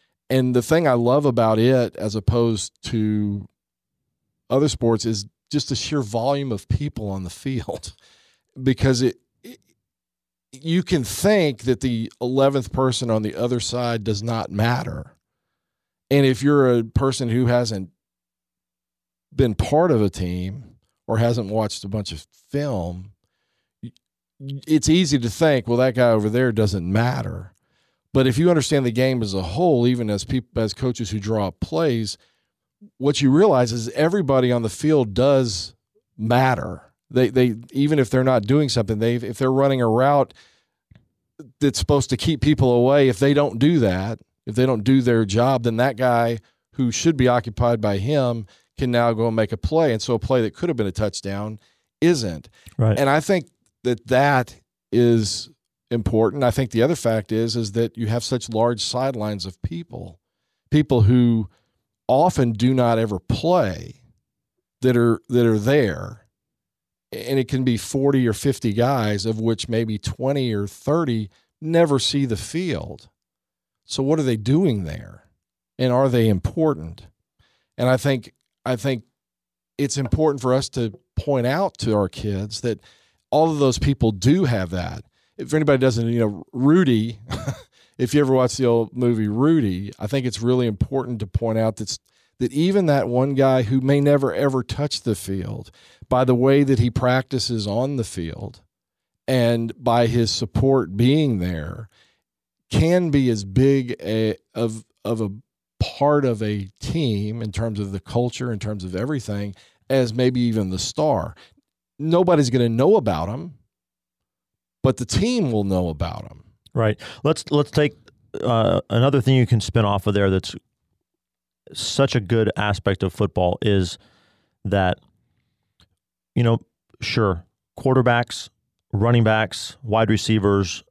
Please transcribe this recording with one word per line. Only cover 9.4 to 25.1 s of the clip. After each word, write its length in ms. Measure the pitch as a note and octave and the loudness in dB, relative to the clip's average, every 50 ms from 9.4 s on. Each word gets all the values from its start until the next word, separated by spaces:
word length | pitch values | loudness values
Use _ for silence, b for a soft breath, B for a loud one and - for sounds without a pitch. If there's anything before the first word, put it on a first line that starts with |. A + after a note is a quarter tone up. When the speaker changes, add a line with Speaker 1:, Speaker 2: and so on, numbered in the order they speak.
| - | -20
Speaker 1:
it, 160 | - - - _ _ _ _ _ _ _ _ _ _ _ _ _ _ _ _ _ _ - | -20 -20 -20 _ _ _ _ _ _ _ _ _ _ _ _ _ _ _ _ _ _ -20
you 300 | C3 D3 E3 E3 F#3 E3+ | -10 -4 -2 0 0 0
can 200 | - - C#3+ B2 | 0 0 0 0
think 600 | - - - - G3+ G#3+ G3+ E3 D3 A#2 - A2+ | -4 -4 0 2 2 4 4 2 2 -2 -2 -2
that 180 | C3 B2+ - | -2 0 0
the 300 | - B2+ A#2+ A2+ A2+ - - - | -2 -2 -2 -2 -4 -6 -8 -6
eleventh 500 | B2 B2 C3 C3+ C3+ C#3 C#3 C3+ A#2+ - | -6 -2 2 2 2 4 2 0 -2 -4
person 400 | - C3 C3 C3 B2 - B2+ A#2 | -2 0 0 0 0 -2 -2 0
on 120 | A2 A2 G#2+ | 0 0 0
the 120 | G#2 - | -2 -4
other 240 | E2+ A#2+ A#2+ B2+ A#2+ | -4 -2 -2 -2 -2
side 440 | - - A#2+ B2 B2 A#2+ A#2 A2 G2 | -4 -4 -4 -4 -2 -2 -4 -4 -2
does 200 | A2 G#2+ G2 A2 | -4 -4 -4 -4
not 280 | A#2 A2+ A2+ - - | -6 -6 -6 -6 -4
matter. 640 | F#2+ G#2 A2 A#2 B2 B2+ A#2 - - D2+ - - _ _ _ _ _ _ _ _ _ _ _ _ _ _ _ _ _ _ _ - | -2 0 0 0 0 -2 -4 -8 -10 -10 -12 -14 _ _ _ _ _ _ _ _ _ _ _ _ _ _ _ _ _ _ _ 0
And 160 | C#3 C#3+ C#3 | 2 4 4
if 160 | C3 B2+ G#2 | 4 2 2
you're 380 | C3+ C#3+ D3 C#3+ C3 B2+ A#2+ A#2+ | 2 4 4 6 6 6 4 2
a 40 | A2+ | 0
person 460 | A2+ - - C#3 C3+ B2 - B2+ A#2 | 0 0 0 0 0 0 -2 -2 -2
who 180 | A2+ B2+ B2+ | 0 0 2
hasn't 420 | A#2+ A#2+ B2 B2 A2 A2 F#2+ F#2 - _ _ _ _ _ _ _ _ _ _ _ _ _ _ _ _ _ _ _ _ _ _ _ _ _ _ _ _ - | 2 2 2 0 -2 -4 -6 -8 -10 _ _ _ _ _ _ _ _ _ _ _ _ _ _ _ _ _ _ _ _ _ _ _ _ _ _ _ _ -2
been 200 | C3+ C3 A#2 G2+ | 0 0 2 0
part 360 | - - - C#3+ D#3 F3 F3 | -2 -2 0 2 2 4 4
of 100 | C3+ A2 | 4 2
a 80 | G#2 F#2 | 2 0
team 640 | - - F2+ E2+ F2+ F2+ F2+ F#2+ G2 C3+ A#2 - - _ _ _ _ _ _ | 0 -4 -4 -4 -4 -6 -6 -8 -8 -12 -14 -18 -20 _ _ _ _ _ _
or 100 | - A2 | -4 0
hasn't 320 | A2+ A#2 A#2+ A#2 A#2+ G#2 F#2+ | 0 0 0 0 -2 -4 -4
watched 340 | G#2+ A2 G#2+ G#2 - - - | -2 -2 -2 -4 -6 -10 -10
a 60 | G2 | -8
bunch 220 | G2+ G#2+ G2 - | -8 -8 -8 -8
of 140 | E2 D#2 - _ _ _ _ _ | -12 -14 -16 _ _ _ _ _
film, 600 | - C#3+ D3 C#3+ A#2 F#2 E2+ F2+ F2 F2+ F#2+ G#2 - _ _ _ _ _ _ _ _ _ _ _ _ _ - | -6 -6 -4 -4 -4 -6 -6 -6 -8 -10 -14 -18 -20 _ _ _ _ _ _ _ _ _ _ _ _ _ -18
y-, 80 | A#2 - _ _ _ _ _ _ _ _ - | -18 -18 _ _ _ _ _ _ _ _ -18
y-, 220 | C#3 C3+ C#3 C#3 - | -14 -14 -14 -12 -2
it's 220 | D#3 D#3 D3 - | 0 0 2 2
easy 320 | - D#3 F3+ F#3 C#3 | 2 2 2 2 2